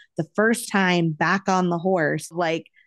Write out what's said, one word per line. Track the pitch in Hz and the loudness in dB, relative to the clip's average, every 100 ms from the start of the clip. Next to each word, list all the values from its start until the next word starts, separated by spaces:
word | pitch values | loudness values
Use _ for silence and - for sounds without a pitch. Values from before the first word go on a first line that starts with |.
| - - | -14 -8
the | 226 - | -6 0
first | 214 226 - | 0 0 -2
time | 202 190 175 165 | 0 2 2 0
back | 151 165 196 196 | 0 0 0 0
on | 185 180 | 0 0
the | 170 | -2
horse, | 180 185 151 151 - | 0 0 0 -2 -6
like, | 165 170 165 - _ | -4 -2 -2 -6 _